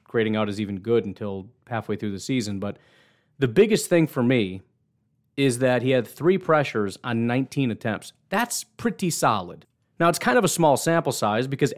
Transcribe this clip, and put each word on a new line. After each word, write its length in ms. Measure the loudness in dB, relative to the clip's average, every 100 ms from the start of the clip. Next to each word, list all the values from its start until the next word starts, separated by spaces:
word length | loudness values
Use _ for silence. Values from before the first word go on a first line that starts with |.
grading 320 | _ -2 0 0
out 140 | -2
as 120 | -2
even 200 | -6 -6
good 260 | 0 0 0
until 420 | -8 -8 -8 -12 _ _
halfway 260 | -10 -6 -6
through 160 | -6
the 80 | -8
season. 400 | -4 -4 -4 -6
But 180 | -8 -10 _ _ _ _ _ _
the 80 | 0
biggest 420 | 4 4 4 2
thing 200 | 2 2
for 160 | 0 2
me 380 | 2 0 -6 -16 _ _ _ _ _ _ 0
is 240 | 0 2
that 240 | 2 2
he 80 | 2
had 160 | 0 0
three 320 | -2 0 0
pressures 600 | 2 2 2 -2 -4 -4
on 240 | -6 -2 0
nineteen 440 | 0 -2 -2 -2
attempts. 420 | -2 -4 -6 -8 -20 _
That's 360 | -4 -2 -6 -10
pretty 440 | -6 -6 -2 -4
solid. 560 | 0 0 0 -4 -14 _ _ _ _
Now, 120 | 2
it's 80 | 2
kind 180 | 2 2
of 80 | 2
a 40 |
small 280 | 2 4 4
sample 360 | 4 0 0
size 340 | -2 0 0 -2
because 260 | -2 -2